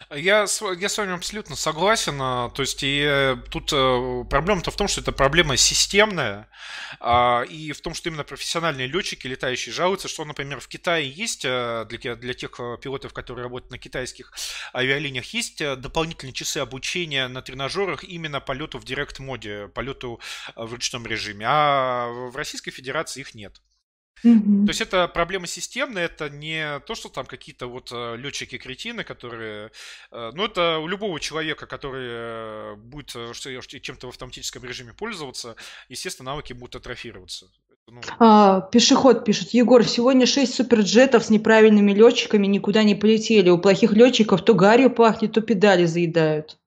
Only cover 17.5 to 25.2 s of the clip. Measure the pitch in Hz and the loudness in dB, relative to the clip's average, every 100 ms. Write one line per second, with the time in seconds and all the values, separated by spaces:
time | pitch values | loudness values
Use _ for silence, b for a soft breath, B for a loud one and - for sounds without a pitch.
17.5 | 131 135 165 196 143 - 170 160 139 - | -10 -6 -4 -4 -6 -10 -12 -8 -8 -8
18.5 | 131 156 131 110 131 143 - 135 123 107 | -10 -10 -14 -10 -8 -8 -10 -12 -12 -10
19.5 | 104 101 - 120 135 127 113 B B B | -12 -10 -10 -10 -10 -12 -12 B B B
20.5 | - 113 120 - 127 113 107 101 101 113 | -14 -12 -8 -8 -8 -8 -8 -8 -6 0
21.5 | 151 147 139 131 123 120 120 127 127 151 | 2 2 2 0 -2 -6 -8 -10 -10 -10
22.5 | - - - 131 139 160 - 143 113 98 | -12 -14 -14 -8 -8 -8 -12 -16 -18 -20
23.5 | - _ _ _ _ _ _ 233 226 202 | -20 _ _ _ _ _ _ 6 6 6
24.5 | 202 202 156 220 190 175 - | 4 2 0 -2 0 0 0